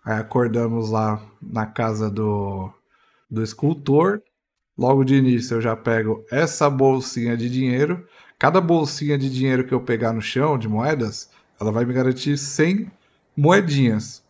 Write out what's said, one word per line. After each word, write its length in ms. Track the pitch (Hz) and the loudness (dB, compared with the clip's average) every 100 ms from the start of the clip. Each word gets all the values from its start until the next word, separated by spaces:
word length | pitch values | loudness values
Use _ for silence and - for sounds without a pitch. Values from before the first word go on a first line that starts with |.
Aí 140 | - 107 | -4 -4
acordamos 720 | 107 131 123 113 117 117 110 | -2 0 0 0 0 -2 -2
lá 320 | 110 107 107 107 _ | -2 0 -4 -8 _
na 260 | - 113 110 | -8 -6 -6
casa 440 | - 113 107 107 | -4 -4 -2 -4
do, 580 | 104 107 104 98 98 95 - _ _ _ _ _ | -2 -2 -2 -4 -6 -10 -14 _ _ _ _ _
do 140 | 110 | -6
escultor. 760 | 110 - 147 151 139 143 180 208 _ _ _ _ _ - | -6 -2 -2 -2 2 4 4 0 _ _ _ _ _ -2
Logo 280 | 123 139 | 2 4
de 100 | 131 | 4
início 420 | 139 131 123 - 117 | 4 4 2 0 -2
eu 60 | |
já 140 | 113 113 | -2 -2
pego 480 | 117 113 110 110 - | 0 0 0 -4 -4
essa 360 | 131 160 - 147 | -2 -2 2 0
bolsinha 680 | 135 135 131 127 - 117 117 | 4 4 2 -2 -4 -4 -2
de 120 | 120 | -2
dinheiro. 560 | 127 131 123 151 175 - - - _ | -2 0 0 0 -2 -8 -20 -20 _
Cada 200 | 147 175 | 2 2
bolsinha 560 | 170 170 143 - 147 143 | 4 2 0 -4 -2 0
de 140 | 135 | -2
dinheiro 340 | 127 135 131 | -2 0 0
que 80 | 127 | 0
eu 80 | 127 | -2
pegar 320 | 123 117 117 | -2 -2 0
no 80 | 113 | -2
chão, 380 | 107 127 151 139 | -4 -2 0 0
de 100 | 110 | -2
moedas, 600 | 107 131 151 110 - - _ _ _ | -2 -2 -2 -4 -6 -16 _ _ _
ela 100 | 107 | -2
vai 140 | 110 | 0
me 100 | 120 | 0
garantir 420 | 127 127 127 147 143 | 0 0 0 -2 -2
cem 540 | - - 160 202 214 _ _ _ _ - | -4 0 2 0 -4 _ _ _ _ 0
moedinhas. 840 | 147 196 180 139 127 107 - - | 4 4 2 2 2 0 -6 -16